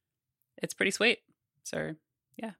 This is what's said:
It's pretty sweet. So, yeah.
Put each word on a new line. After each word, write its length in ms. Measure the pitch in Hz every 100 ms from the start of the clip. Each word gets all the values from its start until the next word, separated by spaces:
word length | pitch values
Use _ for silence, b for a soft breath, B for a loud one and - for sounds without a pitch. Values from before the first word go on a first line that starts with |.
| _ _ _ _ _ -
It's 120 | 165 -
pretty 160 | 190
sweet. 280 | - 226 - _ _ _ _
So, 320 | - 160 156 156 _ _ _ -
yeah. 140 | 226